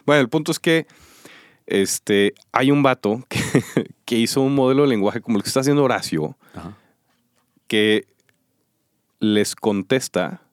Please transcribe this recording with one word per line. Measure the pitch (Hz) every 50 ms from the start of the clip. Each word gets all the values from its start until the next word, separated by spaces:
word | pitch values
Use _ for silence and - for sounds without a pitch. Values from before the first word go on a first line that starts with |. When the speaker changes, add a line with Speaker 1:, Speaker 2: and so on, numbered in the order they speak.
| _
Speaker 1:
Bueno, | - 147 147
el | 131 113
punto | 156 160 151 -
es | 160 -
que, | - 175 165 165 - - _ _ - - - - - - - - - - _ _ _ -
este, | 92 98 98 - - - - - 104 101 101 - - _ _ _
hay | - 117 131 135
un | 143 143 139
vato | 135 127 - - 101 107 127 -
<laughs> | _
que, | - - - - - 131 - - - - - - - _ _
que | - 127 113
hizo | 113 - - 139
un | 135 135 139
modelo | 139 131 127 131 139 147
de | 139
lenguaje | 120 104 98 104 - 117
como | - - 113 101
el | -
que | -
está | - 135
haciendo | 131 143 143 147 143
Horacio, | 127 117 98 - - 90 78 76 - - - _ _ -
Speaker 2:
Ajá. | - 80 87 107 - _ _ _ _ _ _ _ _ _ _ _ _ _ _ _ _ _ -
Speaker 1:
que | 117 107 107 107 107 107 - _ _ _ _ _ _ _ _ _ _ _ _ _ _ _ _ _ _ _ _ _ _ _
les | 110 107 104 104 101 - -
contesta | - - 110 104 98 92 - 135 127 - - - 90 90 - 185 - _ _